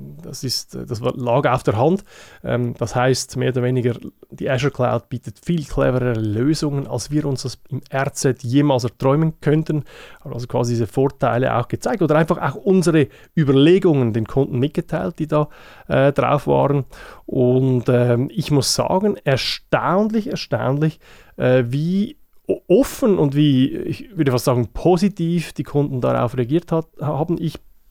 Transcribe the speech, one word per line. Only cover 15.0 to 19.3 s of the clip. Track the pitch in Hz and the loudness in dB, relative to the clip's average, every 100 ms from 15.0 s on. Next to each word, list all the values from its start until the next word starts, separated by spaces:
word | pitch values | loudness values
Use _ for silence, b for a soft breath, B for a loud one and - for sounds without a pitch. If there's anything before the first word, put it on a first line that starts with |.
| 185 - | -4 -6
die | 151 | -2
da, | 151 143 B B B B | -2 -2 B B B B
äh, | 131 139 | 2 2
drauf | 139 123 139 - | 2 2 0 2
waren. | 135 139 143 127 B B B - | 2 2 0 -2 B B B -6
Und, | 139 123 131 131 123 120 | 0 2 4 2 2 2
ähm, | 123 123 120 143 | 2 4 2 0
ich | 190 - | -4 0
muss | 143 - | 0 0
sagen, | - - 185 208 - | 0 0 0 0 -2
erstaunlich, | 147 | -2